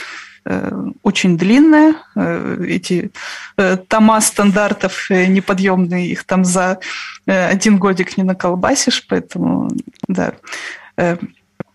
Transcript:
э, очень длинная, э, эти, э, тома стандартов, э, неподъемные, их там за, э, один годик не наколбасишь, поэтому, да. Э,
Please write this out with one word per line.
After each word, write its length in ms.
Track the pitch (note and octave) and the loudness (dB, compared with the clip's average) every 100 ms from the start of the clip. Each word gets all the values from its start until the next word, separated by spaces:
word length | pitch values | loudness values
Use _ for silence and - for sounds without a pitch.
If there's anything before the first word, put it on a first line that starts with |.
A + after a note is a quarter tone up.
| - - - - - | -16 -18 -20 -14 -8
э, 260 | F#2+ F#2+ G3 - - | -6 -6 -8 -10 -6
очень 340 | - F#3+ F#3+ E3 | -4 0 2 2
длинная, 580 | F3+ B3+ D#4 D4+ D#4 D#4 - G#3 | 4 6 6 6 6 2 -4 -4
э, 500 | F3 E3 - F#3 F3 | -4 -4 -6 -6 -4
эти, 420 | F3+ - F3 G3 - - - - - | -4 -2 -4 -4 -10 -16 -16 -6 0
э, 200 | F#3 F#3 F#3 | 0 0 0
тома 340 | A3 A3 A3 | 2 4 4
стандартов, 880 | G#3+ - G3+ G3 G3+ G3+ F#3 - - | 2 2 2 2 0 -2 -4 -4 -2
э, 160 | F#3 F#3 | 2 2
неподъемные, 800 | F#3+ F#3 F#3+ G3 F#3 F3 F3+ F3 | 2 0 0 2 2 0 -2 -4
их 100 | - | -6
там 220 | - F#3 F3+ | -2 0 2
за, 340 | F3+ F#3 F#3+ - - - - - | 2 0 -2 -8 -14 -14 -8 -2
э, 200 | F#3+ F3+ | 0 2
один 280 | G3 A3 G3+ | 2 4 4
годик 380 | G3 F#3 F#3 - | 2 0 -2 -2
не 60 | |
наколбасишь, 800 | F#3 F#3 F3+ F3+ - C#4 - - - | -2 0 -2 0 0 0 0 -2 -2
поэтому, 600 | F#3 F3 F3+ F3 F3+ - - - - - | -4 -4 -4 -2 -2 -2 -6 -10 -10 -6
да. 260 | F3+ - - - - - - - - | -4 -4 -6 -14 -14 -14 -16 -10 -4
Э, 200 | F3 F3 - _ _ - - | -2 -2 -8 _ _ -18 -18